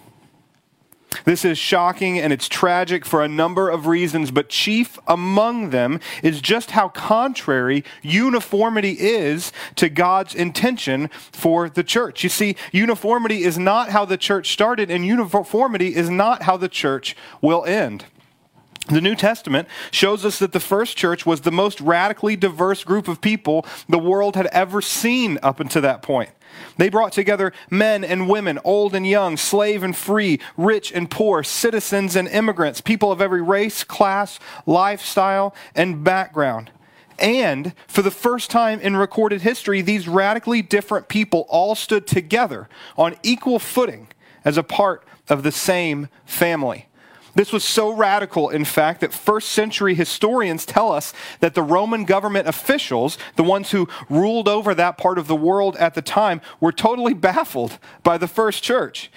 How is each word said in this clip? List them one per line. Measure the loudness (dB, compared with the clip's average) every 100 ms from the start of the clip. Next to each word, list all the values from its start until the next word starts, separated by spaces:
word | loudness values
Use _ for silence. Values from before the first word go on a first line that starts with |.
| _ _ _ _ _ _ _ _ _ _ -12 -4 0
This | 2
is | 0 0
shocking | 0 2 2 0 -2 0
and | 0
it's | -2 -4
tragic | 0 2 2 0 -4 -2
for | 0
a | 0
number | 0 0 0 0
of | 0 0
reasons, | 0 0 -2 0
but | 0 0
chief | -2 0 0 -2 -2 0
among | 0 2 2 2 0 -2
them | 0 0 -2 -6 -2
is | 0 0
just | 0 -2 0
how | 0 0
contrary | -2 0 0 0 -2 -2 0 2 -2 -4 -10
uniformity | -2 0 2 0 0 0 2 0 -2
is | 0 0 0 0 -2 -6 -12 -12 0
to | 0
God's | 2 2 0 -2
intention | -4 -4 0 -2 -2 -2 -2 -4 -8 -20
for | -2 2 2 0
the | -2
church. | 0 0 -2 -2
You | -4
see, | 0 -2 -4 -2
uniformity | 0 2 0 0 0 0 0
is | -2 0
not | 2 0 2
how | 0 0
the | -2
church | 0 -2 -2
started, | 0 0 0 -2
and | 0 2
uniformity | 0 2 -2 0 0 0 0 0 0
is | 0
not | 2 2 2
how | 2 2
the | 0
church | -2 -2 -2 -6 -12 -18 -2
will | 2 2 0
end. | 0 -2 -6 -14 _ _ _ _ _ _ -12 0
The | 2
New | 2 2
Testament | 0 0 -2 -2 -2 -10 -6
shows | 2 2 2 -2
us | -2
that | -2
the | -2
first | 0 0 0 -2
church | -2 0
was | 0 0
the | 0
most | 0 0 0
radically | 2 2 2 0 -2 0
diverse | 0 0 0 0
group | 0 -2 -2
of | -2
people | -2 0 0 -2 -2 -10 0
the | 0
world | 2 2 2 0
had | 0
ever | 2 0 -2
seen | -4 -2 0 0 0 0
up | 0 0
until | -2 0
that | 0 0
point. | -2 -2 -2 _ -20 -20 -6 0
They | 2
brought | 2 0
together | 0 0 2 0 -4 -2
men | 2 2 2
and | 0 0 2
women, | 0 0 -2 0
old | 2 2
and | 0 2
young, | 2 2 -2
slave | 0 2 2 0
and | -2 -4
free, | -2 0 2 0 -4 -2
rich | 2 2 -2
and | -6 -4
poor, | -2 2 0
citizens | 0 -2 0 0 -2 -2 0 0
and | 0
immigrants, | 0 0 0 -2 -2
people | -2 0 2
of | 2
every | 0 0
race, | 2 2 0 -4 -4
class, | 0 2 2 -4 -8 -18 -8 0
lifestyle, | 2 2 -2 -4 0 2 2 -2 -6 -6 -2
and | 0 0
background. | 0 0 0 0 0 -2 -10 _ _ _ _ -2
And | 0 2 0 -2 -6 -10 -6
for | 0
the | 0
first | 0 -2 -2 0
time | 2 2 0
in | 0 0
recorded | 0 0 0 0
history, | -2 -2 -2 0
these | 0 -2 0
radically | 2 2 0 0 -2
different | 0 -2 0 -4 -2
people | -2 -2 -2 0
all | 0 2 -2
stood | -2 -2 0
together | -2 0 0 0 -4 -14 -20 -6 0
on | 0 0
equal | -4 -2 0 -2
footing | 0 -2 -2 -4 -16 _ _ _
as | -2 0
a |
part | 0 0 0 0 -10 -8 -2
of | 0
the | 0
same | -2 0 0 0 -4 -8 _ -8
family. | 0 0 0 -4 -6 -12 _ -20 -20 -4
This | 0 0
was | 0
so | -2 0 0
radical, | 2 2 2 0 -2 0
in | -2 -2
fact, | 0 0 0
that | -6
first | -2 0 0 0
century | -2 -2 0 0 0
historians | -2 0 0 0 0 -4 -2
tell | 0 2
us | 0 -6 -12 -18 -2
that | -2
the | 0
Roman | 2 2 0 -2
government | 0 0 0 -2 -2
officials, | -2 0 0 0 -2 -2 -6 -4 0
the |
ones | 2 2 0
who | -2 -2 -6 -2
ruled | 2 2 2 0
over | 2 2 2
that | 0 0
part | 0 0
of | -2
the | 0
world | 2 2 0 0
at | 0
the | 0
time, | -2 0 0 -2 -8 -2
were | 0
totally | 2 0 2 0
baffled | 2 2 2 -2 -4 -6 -8 -20 -2
by | 0 0
the | -2
first | 0 0 0
church. | -2 0 -2 -8 -16